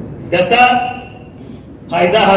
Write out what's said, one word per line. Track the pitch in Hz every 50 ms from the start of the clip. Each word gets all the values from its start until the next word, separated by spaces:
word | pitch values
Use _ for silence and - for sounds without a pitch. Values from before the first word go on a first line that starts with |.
| - - - - - -
त्याचा | 170 175 180 180 233 240 247 247 247 247 - - - - - - - - - - - - - - - - - - - - - -
फायदा | 165 175 175 175 - 220
हा | 202 196 196